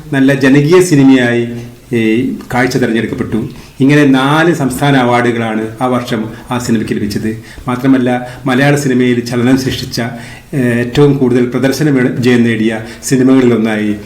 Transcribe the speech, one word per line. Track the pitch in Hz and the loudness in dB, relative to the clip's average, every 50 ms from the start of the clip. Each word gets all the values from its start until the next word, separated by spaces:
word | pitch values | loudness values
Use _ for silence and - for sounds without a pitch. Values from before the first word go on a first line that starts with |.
| - - | -8 -4
നല്ല | 143 135 135 135 139 | -2 0 2 2 2
ജനകീയ | 123 131 131 135 143 143 151 180 185 | 2 2 2 4 2 4 4 4 4
സിനിമയായി | 180 180 151 139 135 135 135 127 123 120 120 120 120 120 120 120 120 - - - - - | 4 4 4 4 6 6 6 4 4 2 0 -2 -2 -4 -8 -12 -14 -16 -20 -20 -10 -4
ഈ | 120 117 113 110 110 120 131 - - - - - - | -2 0 2 2 2 0 0 -2 -6 -8 -8 -4 -2
കാഴ്ച | 123 127 127 - | -2 0 0 0
തിരഞ്ഞെടുക്കപ്പെട്ടു. | - 123 110 110 113 110 - - 123 110 101 110 107 127 - - - - - - - | 0 0 0 0 -2 -2 -4 -4 -6 -4 -4 -4 -4 -6 -6 -10 -16 -20 -16 -4 0
ഇങ്ങനെ | 131 135 147 147 147 | 2 4 4 4 4
നാല് | 135 131 131 131 139 147 160 165 175 160 | 4 2 2 2 2 0 2 2 0 0
സംസ്ഥാന | - 139 123 123 - 143 143 139 | 0 -2 -4 -2 -2 0 2 2
അവാർഡുകളാണ് | 131 123 120 120 123 180 - 113 117 113 113 110 110 110 110 - - | 2 2 2 2 2 0 0 -2 -2 -4 -4 -4 -4 -6 -6 -6 -4
ആ | 131 | -4
വർഷം | 127 127 123 123 - 123 110 113 110 - - - - | -2 -2 -4 -4 -4 -4 -4 -6 -8 -10 -14 -10 -8
ആ | 127 120 | -8 -6
സിനിമയ്ക്ക് | - - 117 107 104 - 120 | -2 -2 -2 -2 -2 -4 -4
ലഭിച്ചത്. | 107 104 101 104 - 113 113 107 110 - - - - - 127 | -4 -4 -4 -4 -4 -4 -4 -6 -8 -12 -16 -18 -12 -8 -6
മാത്രമല്ല, | 123 120 131 135 135 127 123 123 123 123 - - - - - | -4 0 2 2 2 2 2 -2 -2 -4 -6 -10 -12 -8 -4
മലയാള | 135 123 127 143 143 143 | -2 0 2 2 2 2
സിനിമയിൽ | 143 143 131 127 123 123 123 123 120 117 | 0 0 0 0 2 2 2 0 -2 -2
ചലനം | 117 127 123 117 127 135 131 | -4 -2 0 2 2 2 2
സൃഷ്ടിച്ച, | 127 - - - - - - - 117 123 139 - - - - - - - - | 0 -4 -6 -6 -8 -8 -6 -6 -6 -6 -8 -12 -14 -18 -18 -20 -14 -8 -4
ഏ, | 143 | -2
ഏറ്റവും | 123 120 117 120 120 120 - 143 147 143 139 135 | 0 0 0 -2 -2 0 2 2 4 4 4 2
കൂടുതൽ | 131 120 120 127 120 | 2 2 2 2 0
പ്രദർശന | - - 127 123 135 127 - 151 156 | 0 -2 -2 -2 -2 0 0 0 0
വിജ-, | 139 127 123 - - | 2 2 0 0 -2
ജയം | - 117 127 123 117 117 | 0 2 2 4 4 2
നേടിയ | 117 113 110 110 113 110 110 113 - - - - | 2 0 0 0 -2 -2 -4 -8 -12 -14 -12 -4
സിനിമകളിലൊന്നായി | - 139 127 131 131 131 135 123 120 117 107 110 113 107 107 107 104 104 104 - | -2 0 2 4 4 4 4 4 4 2 2 0 0 0 -2 -2 -2 -4 -6 -8